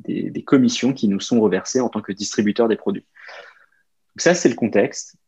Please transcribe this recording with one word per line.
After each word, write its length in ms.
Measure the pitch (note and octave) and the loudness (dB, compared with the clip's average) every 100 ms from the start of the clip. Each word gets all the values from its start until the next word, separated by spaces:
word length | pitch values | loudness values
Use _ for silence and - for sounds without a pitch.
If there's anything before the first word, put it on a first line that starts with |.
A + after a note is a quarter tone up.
des, 260 | - G2+ - | -8 -6 -6
des 120 | - | -8
commissions 480 | - C#3 B2 - B2 | 2 4 4 2 -2
qui 160 | C3+ G#2+ | 0 0
nous 140 | G2 | 0
sont 180 | - A#2+ | 0 2
reversées 400 | G#2+ F#2 - B2+ | 2 0 -2 -2
en 80 | A#2 | -2
tant 140 | G#2+ | -4
que 100 | G2+ | -8
distributeur 560 | G2 G2+ - G#2 G2+ A#2 | -8 -6 -2 0 2 0
des 80 | G#2+ | 0
produits. 300 | - G2 - | -4 -6 -8
Donc 1160 | _ - - - _ _ _ _ _ _ - | _ -20 -20 -20 _ _ _ _ _ _ -2
ça, 120 | E3+ | 0
c'est 160 | F3 C#3+ | 4 2
le 60 | - | 2
contexte. 600 | A2 G#2 - - - _ | 0 2 0 -2 -16 _